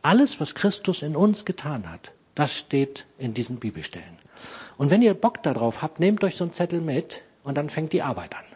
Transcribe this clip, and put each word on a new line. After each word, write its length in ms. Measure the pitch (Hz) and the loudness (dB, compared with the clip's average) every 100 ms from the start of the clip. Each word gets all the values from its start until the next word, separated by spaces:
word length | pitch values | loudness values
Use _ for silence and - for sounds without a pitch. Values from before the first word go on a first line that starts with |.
Alles, 380 | 147 220 285 - | 6 6 6 2
was 140 | 147 | -6
Christus 480 | - 202 - - 180 | 0 0 0 -2 -2
in 120 | 147 | -4
uns 300 | 151 208 208 | 2 4 2
getan 440 | - - 147 139 87 | -4 -6 -6 -6 -8
hat, 240 | 80 - _ _ | -14 -18 _ _
das 220 | - 143 - | -2 -2 -2
steht 500 | - 139 135 - - _ | -2 0 0 -4 -20 _
in 160 | 131 | -6
diesen 260 | 113 117 123 | -4 -6 -6
Bibelstellen. 580 | 110 85 76 87 - 85 _ - - - - - | -8 -8 -12 -14 -16 -20 _ -20 -18 -18 -18 -2
Und 140 | 143 | 4
wenn 120 | 196 | 6
ihr 120 | 233 | 6
Bock 280 | 190 - - | 6 0 2
darauf 400 | 151 120 117 - | -2 2 0 0
habt, 180 | 156 - | -8 2
nehmt 240 | 180 208 | 2 4
euch 120 | 196 - | 0 0
so 80 | |
einen 80 | 170 | -6
Zettel 280 | - 175 170 | -2 -2 -2
mit 420 | 160 135 160 - - _ | -2 -2 -4 -16 -20 _
und 120 | 139 139 | -6 -4
dann 140 | 147 | -4
fängt 220 | - 156 | -6 -2
die 100 | 185 | -2
Arbeit 320 | 139 120 - | -2 -6 -8
an. 100 | - - | -14 -18